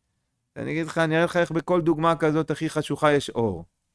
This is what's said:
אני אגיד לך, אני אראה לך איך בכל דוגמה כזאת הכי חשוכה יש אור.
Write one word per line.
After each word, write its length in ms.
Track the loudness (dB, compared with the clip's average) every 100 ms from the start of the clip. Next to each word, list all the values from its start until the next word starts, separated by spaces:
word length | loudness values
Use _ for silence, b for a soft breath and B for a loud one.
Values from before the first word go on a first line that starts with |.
| _ _ _ _ _ -10
אני 160 | -6
אגיד 140 | -4 -4
לך, 120 | 0
אני 180 | 2 2
אראה 100 | 2
לך 120 | 2
איך 140 | 0
בכל 300 | -2 0 0
דוגמה 340 | 2 2 2 2
כזאת 360 | 2 0 -2
הכי 180 | -4 -4
חשוכה 420 | -4 -4 0 2
יש 180 | 2 0
אור. 360 | -2 -2 -2 -10 _ _